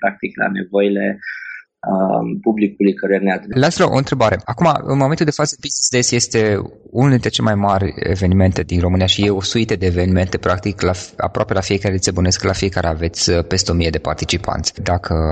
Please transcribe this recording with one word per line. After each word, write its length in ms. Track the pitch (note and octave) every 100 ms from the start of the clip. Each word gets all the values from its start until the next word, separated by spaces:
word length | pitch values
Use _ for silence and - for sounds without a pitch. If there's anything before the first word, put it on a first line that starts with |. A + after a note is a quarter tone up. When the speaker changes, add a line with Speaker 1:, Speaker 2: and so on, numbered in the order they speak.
Speaker 1:
practic, 300 | G2 G3+ - -
la 60 | - G3
nevoile, 600 | F3+ G3+ - - G2+ C#3+ - - - - - _ -
um, 520 | F#2+ F#2+ A2 A#2 G#2
publicului 540 | A#2 G#2+ G2+ - G2+
căruia 260 | F#2 F#2+ G2
ne 120 | G2
adresăm. 300 | F2+ - B2
Speaker 2:
Laslo, 240 | D3 E3+ D#3+
o 60 | B2
întrebare. 400 | C3+ C3+ A2 F#2
Acum, 280 | - A#2 E3+ C#3+
în 140 | - C#3
momentul 280 | C3+ D#3 D#3
de 60 |
față, 240 | - D3+ -
Business 300 | C#3 - -
Days 220 | B2 B2
este 500 | A#2+ - A#2 G#2+ G2+ - - -
unul 200 | G#2+ C#3
dintre 200 | B2 A2+
cele 180 | - A2+
mai 80 | G2+
mari 380 | G2+ F#2+ F#2+ -
evenimente 680 | - F#2+ F#2 F#2+ F#2+ -
din 160 | D#2 F2+
România 260 | F2 F#2 F#2
și 200 | - G2+
e 40 |
o 120 | G2
suite 340 | F#2+ A#2 A2+ G2+
de 100 | F#2
evenimente, 520 | F2 F#2 F#2 F#2 -
practic, 440 | F2 F2+ G#2 F#2+
la 100 | F2+
f-, 220 | F2+ - -
aproape 360 | F#2 A2+ A2
la 80 | F#2+
fiecare 320 | F#2+ G2 G2+
ediție, 180 | F#2+ G#2
bănuiesc 280 | F2+ F2+ -
că 80 | G2+
la 60 |
fiecare 340 | F#2 G2 F#2 E2+
aveți, 420 | D#2+ E2 - E2+
uh, 160 | E2+ E2
peste 240 | F#2+ -
o 20 |
mie 160 | F2 E2
de 100 | D#2
participanți, 840 | C#2+ D2+ D#2 F2 - - E2 -
dacă 300 | F#2+ F2+ - D#2+ D#2+